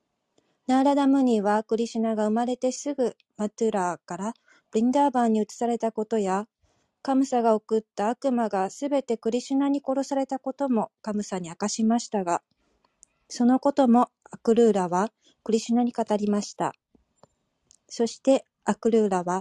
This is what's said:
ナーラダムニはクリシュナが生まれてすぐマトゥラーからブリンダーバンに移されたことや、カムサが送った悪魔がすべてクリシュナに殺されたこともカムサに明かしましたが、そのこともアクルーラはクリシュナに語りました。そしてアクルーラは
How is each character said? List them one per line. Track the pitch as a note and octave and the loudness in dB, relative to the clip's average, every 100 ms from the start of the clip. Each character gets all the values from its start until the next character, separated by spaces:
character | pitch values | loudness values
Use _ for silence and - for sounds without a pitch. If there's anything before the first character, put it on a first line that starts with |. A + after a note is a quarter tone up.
| _ _ _ _ _ _ - | _ _ _ _ _ _ 0
ナ | C4 | 2
ー | |
ラ | C4+ C#4+ | 4 4
ダ | C#4 | 2
ム | C#4 | 4
ニ | B3+ A3 | 2 2
は | G3+ G#3+ | 2 0
ク | - A3+ | -2 -4
リ | A#3 | -2
シ | A3+ | -2
ュ | |
ナ | A3 G#3+ | -2 0
が | G#3+ | 0
生 | |
ま | A3 A#3+ | 0 -2
れ | B3 | -2
て | B3+ | -4
す | - - | -4 -6
ぐ | C4+ A#3 - _ - | -4 -4 -4 _ -8
マ | G#3 | -8
ト | - | -2
ゥ | A3+ | -2
ラ | G3+ F3+ D#3+ | 0 -2 -6
ー | - | -10
か | F3 | -10
ら | G#3 - _ _ _ | -10 -10 _ _ _
ブ | A3 | 0
リ | |
ン | A#3+ | 2
ダ | C#4+ C#4+ | 2 2
ー | |
バ | B3+ A#3 | 2 2
ン | |
に | G#3+ | 2
移 | G#3 | -2
さ | - A#3+ | -4 -4
れ | A#3 | -2
た | A3+ | -4
こ | A3 | -4
と | G#3+ A3 | -4 -2
や、 | F#3+ F#3+ G#3+ _ _ _ _ _ | 0 -2 -6 _ _ _ _ _
カ | - C4+ | -2 0
ム | C4+ | 2
サ | B3 | 2
が | A3+ G#3+ | 2 0
送 | - A3 | 0 -4
っ | - - | -4 -4
た | G#3 | -4
悪 | B3 C#4 | -2 -2
魔 | A#3+ A3 | -2 -2
が | G3 G3 | -2 -4
す | - C#4 | -6 -4
べ | C#4+ | -2
て | - A3+ | -2 -4
ク | A3+ | -2
リ | B3 | -4
シ | - C4+ | -2 0
ュ | |
ナ | C#4 | 0
に | C#4+ | -2
殺 | - C4+ | -2 -4
さ | C4 C4+ | -2 -4
れ | C4+ | -4
た | C4 | -6
こ | C4+ | -8
と | C4 C#4 | -6 -2
も | A3+ - _ | 0 -2 _
カ | A3 | -8
ム | G#3 | -6
サ | G#3 F#3+ | -6 -8
に | E3 | -8
明 | E3+ | -6
か | G#3 | -6
し | - A3 | -2 0
ま | A#3 | 0
し | - | -2
た | G#3 F3 | -4 -2
が、 | E3+ - _ _ _ _ _ _ _ _ | -2 -4 _ _ _ _ _ _ _ _
そ | - A#3+ | 0 2
の | C4 | 4
こ | C#4+ | 2
と | C#4+ B3+ | 2 4
も | A#3 - _ _ | 4 2 _ _
ア | - | -4
ク | - A3+ | 0 4
ル | A#3 | 4
ー | |
ラ | G3+ F3+ | 4 0
は | F3+ A3 - _ _ - | 0 -2 -6 _ _ -4
ク | |
リ | A3 | -2
シ | - | 0
ュ | A#3 | 0
ナ | A#3+ | 0
に | |
語 | - A3+ G#3 | -2 -2 -2
り | G#3 | 0
ま | G#3 | -2
し | G3+ | -4
た。 | - E3 - _ _ _ _ _ _ _ _ _ _ _ | -6 -8 -8 _ _ _ _ _ _ _ _ _ _ _
そ | - A3+ | -6 -4
し | - | -2
て | - C4+ - _ - | 2 2 0 _ -6
ア | G#3 | -2
ク | A3+ | 0
ル | A3+ G#3 | 2 2
ー | |
ラ | F#3 | 0
は | F3 F#3 | -2 -6